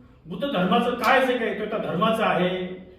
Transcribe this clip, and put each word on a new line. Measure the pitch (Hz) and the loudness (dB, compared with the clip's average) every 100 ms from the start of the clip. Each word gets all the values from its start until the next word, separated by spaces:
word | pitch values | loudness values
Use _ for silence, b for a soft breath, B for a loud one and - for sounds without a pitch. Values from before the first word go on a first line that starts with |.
| B B 160 | B B -12
बुद्ध | 175 277 | -6 -2
धर्माचं | 180 185 240 240 | 0 2 2 2
काय | 247 226 262 262 | 0 2 4 4
जे | 240 | 0
काही, | 220 196 | -2 -4
तो | 214 | -4
त्या | 214 | -4
धर्माचं | - 175 220 226 | -4 0 0 2
आहे | 190 170 180 185 180 - - | 0 2 0 -2 -6 -10 -16